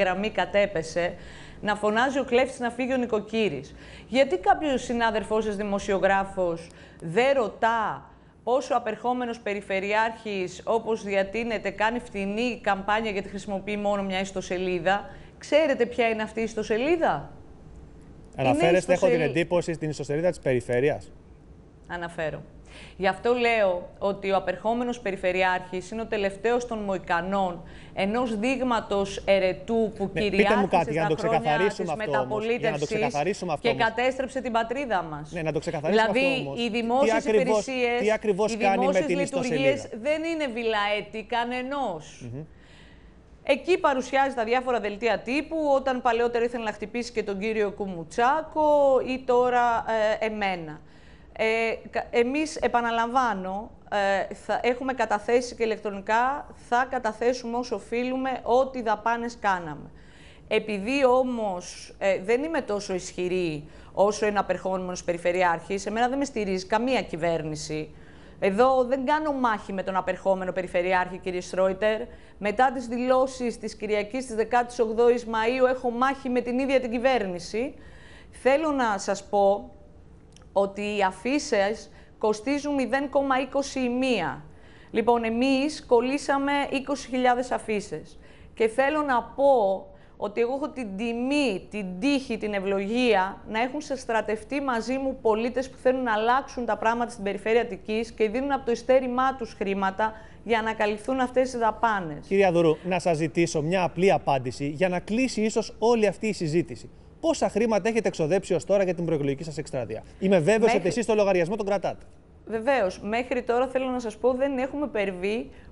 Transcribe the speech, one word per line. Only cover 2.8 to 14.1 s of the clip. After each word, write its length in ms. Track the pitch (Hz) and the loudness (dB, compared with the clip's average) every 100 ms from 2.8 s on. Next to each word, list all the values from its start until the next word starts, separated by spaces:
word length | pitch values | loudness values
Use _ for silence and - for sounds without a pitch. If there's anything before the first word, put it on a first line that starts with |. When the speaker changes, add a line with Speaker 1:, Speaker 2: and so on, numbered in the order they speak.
| 254 | -2
Speaker 1:
ο 40 | 262 | 0
νοικοκύρης. 760 | 233 220 208 226 208 143 135 - - - - | 0 -2 -2 0 0 -2 -8 -16 -18 -18 -2
Γιατί 300 | 247 269 359 | 2 4 4
κάποιος 460 | 403 349 302 254 | 2 2 2 -2
συνάδελφός 600 | - 233 226 214 202 214 | -2 0 0 0 0 0
σας, 120 | 220 202 | 0 -2
δημοσιογράφος, 1120 | 208 196 202 196 190 196 190 190 180 170 170 - - - | -2 -2 0 2 4 4 2 -2 -2 -2 -8 -18 -20 -14
δεν 320 | 165 175 262 | -2 2 4
ρωτά 720 | 277 208 - 226 233 202 139 - - - - | 4 2 0 0 2 -2 -4 -10 -20 -20 -10
πόσο 320 | - 254 254 247 | 0 0 2 -2
απερχόμενος 640 | 226 208 240 247 240 233 | -2 -4 -2 -2 -4 -6
περιφερειάρχης, 1200 | - 202 202 190 202 208 226 226 220 202 180 - - | -6 -6 -2 -2 0 0 0 -2 -6 -4 -6 -6 -2
όπως 380 | 220 214 220 | -2 0 -4
διατείνεται, 680 | 196 196 196 214 233 208 196 | -2 -2 0 -2 -4 -4 -4
κάνει 300 | 190 214 240 | -2 0 0
φτηνή 600 | 240 202 196 208 247 220 | -6 -6 -4 -2 -2 -2
καμπάνια 480 | 208 196 196 214 226 | -2 -2 0 -2 0
γιατί 180 | 196 196 | -4 -6
χρησιμοποιεί 480 | 196 202 196 196 208 | -10 -8 -6 -6 -4
μόνο 260 | 202 202 | -2 -2
μια 160 | 196 | -2